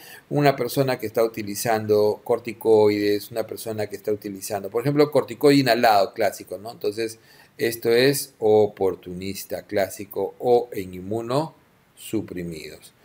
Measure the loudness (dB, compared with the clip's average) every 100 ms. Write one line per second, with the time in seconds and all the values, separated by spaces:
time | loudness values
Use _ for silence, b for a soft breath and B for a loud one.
0 | B B -6 0 2 2 -2 -2 -2 -2
1 | -4 0 0 -2 -10 -6 -2 -2 2 2
2 | 2 0 -2 -4 -4 -4 4 6 6 4
3 | 0 0 -4 -8 -8 -8 -10 -8 -8 -8
4 | -6 -6 -6 -12 -8 -8 -6 -4 -2 2
5 | 2 2 0 0 4 4 4 4 6 4
6 | 2 0 -2 -2 -12 -12 -12 -8 -6 -4
7 | -8 -8 b b b -6 -4 -2 2 4
8 | 4 2 -4 -2 4 4 4 2 -2 -2
9 | -8 -10 -8 -10 -10 -10 -6 -2 -2 -6
10 | -12 -6 -8 -4 2 2 2 -10 -10 -12
11 | -8 -6 -4 -4 -4 -10 _ _ _ _
12 | -8 -8 -6 -10 -10 -12 -14 -18 -20 _